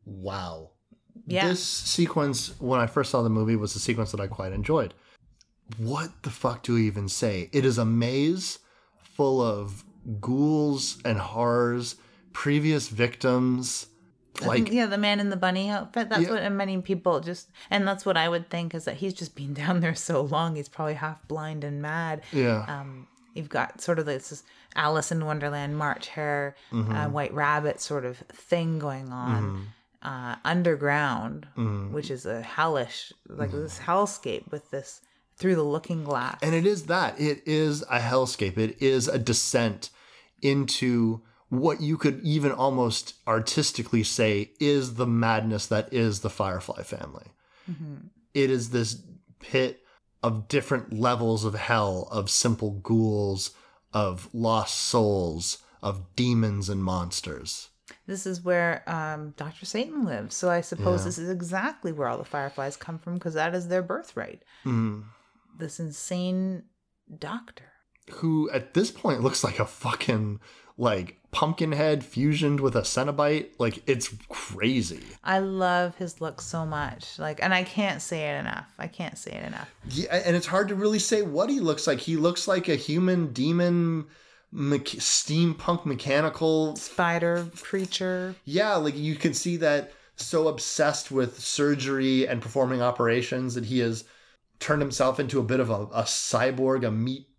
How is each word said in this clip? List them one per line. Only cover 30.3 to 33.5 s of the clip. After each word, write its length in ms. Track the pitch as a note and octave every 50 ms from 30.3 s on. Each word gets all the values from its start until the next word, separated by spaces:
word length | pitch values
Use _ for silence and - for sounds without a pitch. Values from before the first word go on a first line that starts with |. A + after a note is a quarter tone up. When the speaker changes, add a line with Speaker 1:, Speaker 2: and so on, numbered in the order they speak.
| A#2 - -
Speaker 2:
underground, 1000 | C#3+ E3+ F3+ F3 E3+ D#3+ C#3+ C#3+ C#3+ C#3+ D3 D3 C#3 B2 G#2 G2 A#2 C#3+ D3+ D3+ - - -
Speaker 1:
Mm-hmm. 340 | A#2 A2 G#2 G2+ G2 G2
Speaker 2:
which 180 | - D3 D3+ -
is 140 | C#3 B2 -
a 160 | F#2 A2 A#2
hellish, 720 | A2+ - - - D#3 E3 D#3 C#3 A#2+ A#2 - - - - - _ _ -
like, 220 | - - -
Speaker 1:
Mm-hmm. 140 | G2+